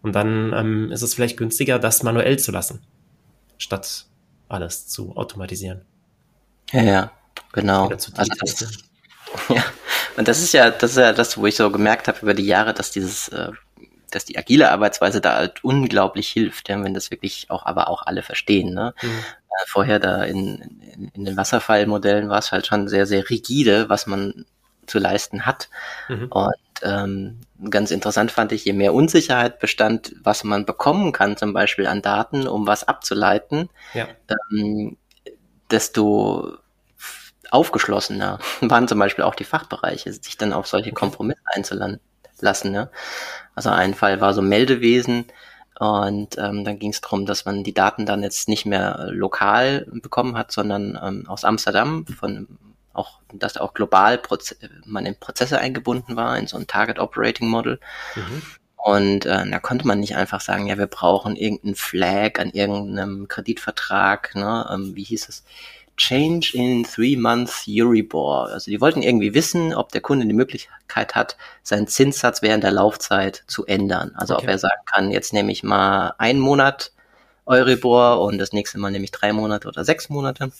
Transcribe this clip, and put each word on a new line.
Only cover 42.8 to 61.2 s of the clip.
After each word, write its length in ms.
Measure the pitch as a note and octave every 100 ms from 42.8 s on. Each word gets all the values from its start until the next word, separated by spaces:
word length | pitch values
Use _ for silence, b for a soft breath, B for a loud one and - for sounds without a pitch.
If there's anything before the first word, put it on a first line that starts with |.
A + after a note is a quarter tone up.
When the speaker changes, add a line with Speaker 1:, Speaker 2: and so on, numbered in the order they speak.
| B2+ B B B B B B -
Speaker 2:
Also 140 | -
ein 220 | F#2 F#2 G2
Fall 260 | G2+ G2
war 120 | G2
so 80 | G2+
Meldewesen 840 | G2 G#2 C3 B2+ A#2 B2 B2 A#2+ A#2 B B B B -
und, 580 | G#2+ G#2 G2+ G#2 G#2 -
ähm, 260 | G2+ G#2
dann 160 | G2+ G2+
ging's 220 | G#2 G#2+
drum, 240 | - G2+ G2
dass 200 | G#2 -
man 180 | G2
die 100 | G2+
Daten 320 | G2 G2 - G#2+
dann 160 | G2+
jetzt 240 | G2+ - -
nicht 180 | G#2+ G#2
mehr 420 | G2 G2 F#2+ -
lokal 760 | F2 F#2+ - G2+ A2 C3 C#3 -
bekommen 460 | A#2 - - B2+ A#2
hat, 140 | -
sondern, 460 | - G#2 G2+ G2+ F#2+
ähm, 220 | F#2+ G2 F#2
aus 160 | G2
Amsterdam, 600 | - A2 - F#2+ C3 D#3+ D#3+
von 420 | - G2+ G2+ G2 - G#2 _ _
auch, 260 | - - _ _
dass 260 | G2 F#2+ -
auch 160 | G2+ -
global 420 | G#2 F#2+ G2+ A#2+
Proze-, 400 | - - - - - - -
man 200 | G#2 -
in 100 | G2+
Prozesse 440 | - - B2+ C#3+
eingebunden 560 | B2+ C3 - B2 B2 A#2
war, 220 | A#2+ B2
in 100 | A2
so 100 | -
ein 80 | -
Target 320 | G2 A2 -
Operating 480 | - - A2+ A2+ A#2
Model. 320 | A2+ A#2 - B B B B
Speaker 1:
Mhm. 260 | F2+ C#3 B B _ _
Speaker 2:
Und, 500 | G#2+ G2+ G2 G2 -
äh, 200 | F#2+ G2
da 100 | F#2+
konnte 260 | - B2 -
man 140 | G2+
nicht 160 | G#2 -
einfach 260 | F#2+ G2
sagen, 240 | - F#2+ G2+
ja, 100 | G2
wir 80 | G2+
brauchen 480 | - F2 G2